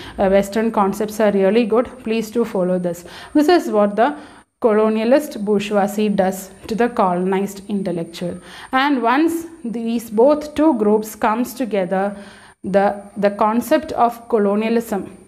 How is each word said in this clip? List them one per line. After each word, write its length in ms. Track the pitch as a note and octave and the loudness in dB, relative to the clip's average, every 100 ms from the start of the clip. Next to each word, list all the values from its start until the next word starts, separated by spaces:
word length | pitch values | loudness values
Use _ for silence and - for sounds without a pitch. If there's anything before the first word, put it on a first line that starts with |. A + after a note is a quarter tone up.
| - - | -10 -2
Uh, 120 | G3 | 2
Western 420 | G3 G3 A3+ A3 | 2 2 -2 0
concepts 480 | A3 G3 G3+ G#3+ G#3+ | 2 0 0 -4 0
are 120 | G#3+ | 2
really 340 | G3 F#3+ A3 A3 | 2 2 2 2
good. 200 | A3 B3 - | 0 -2 -6
Please 280 | A3+ A3 G#3+ | -4 -4 -2
do 140 | A#3+ A3+ | -2 -2
follow 340 | G3 F3+ F#3 | -2 0 0
this. 240 | F3 E3+ - - - | -2 -6 -12 -18 -2
This 160 | D4+ D4+ | 2 4
is 200 | F4 A#3 | 4 2
what 280 | G#3+ G3+ G3+ | 0 2 2
the 180 | C4 D4 - - _ - | 0 -2 -14 -20 _ -2
colonialist 840 | A#3 G#3+ A3 A3 A3+ C#4+ D4 A3 | 0 2 2 2 2 2 2 -6
bourgeoisie 680 | G#3 G3+ - G#3 G3 G#3 G#3+ | -2 0 0 0 0 0 0
does 420 | G3+ F#3 F#3 - - - | 2 0 -2 -10 -14 -6
to 80 | G#3+ | -2
the 120 | A#3+ | 0
colonized 720 | A#3+ F#3+ F3 F#3 F#3+ G3 - - | 0 0 0 0 -2 -2 -8 -6
intellectual. 720 | G3+ F3+ E3+ E3 - F3 F3+ - - - | -4 -4 -4 -6 -8 -10 -10 -16 -20 -4
And 320 | C4 C#4+ C4 | 0 0 2
once 440 | A#3 C4 E4 E4 - - A#3+ | 2 2 2 0 -8 -12 -8
these 440 | A3+ A3+ A#3 - | -6 -4 -4 -2
both 460 | G#3 C4+ D4+ - - | 4 4 4 -2 2
two 200 | D#4 B3 | 2 4
groups 380 | G#3 G#3+ G#3+ | 4 2 0
comes 400 | - A3+ A3 B3 | -2 -2 0 -2
together, 600 | - A#3 G3+ F3 F#3+ G3+ G3+ G3+ - - _ | -4 -4 -2 -2 -2 -2 -6 -16 -20 -20 _
the, 380 | G3 G3 G3+ G3+ - - | 0 2 2 0 -8 -2
the 140 | G3+ | 0
concept 600 | G3+ G#3+ A#3 A#3 D#4 D#4 | 2 0 2 2 0 0
of 360 | - A#3 A#3 - | 0 0 0 -2
colonialism, 880 | A3+ G3 G#3 A3 A3+ A3+ G3 - - | 2 2 2 0 0 -2 -6 -8 -16